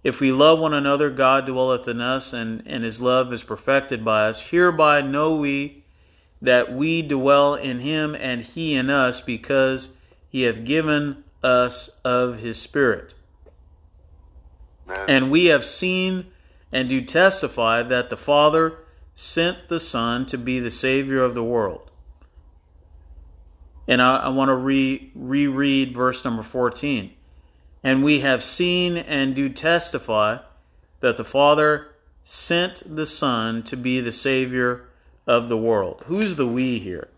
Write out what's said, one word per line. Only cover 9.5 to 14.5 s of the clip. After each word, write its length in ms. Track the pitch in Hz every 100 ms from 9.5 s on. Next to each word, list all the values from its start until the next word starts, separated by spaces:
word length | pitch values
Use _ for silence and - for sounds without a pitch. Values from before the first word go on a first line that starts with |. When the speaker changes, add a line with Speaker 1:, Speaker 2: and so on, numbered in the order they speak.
| 135 135 131 - - _ _ _
Speaker 1:
he 140 | 131
hath 200 | 123 110 113
given 580 | 156 156 147 147 135 - _
us 480 | 131 123 123 - - _ 127
of 340 | 123 127 117
his 200 | 113 110
Spirit." 520 | - 143 131 90 - - _ _ - _ _ _ _ _ - - - - -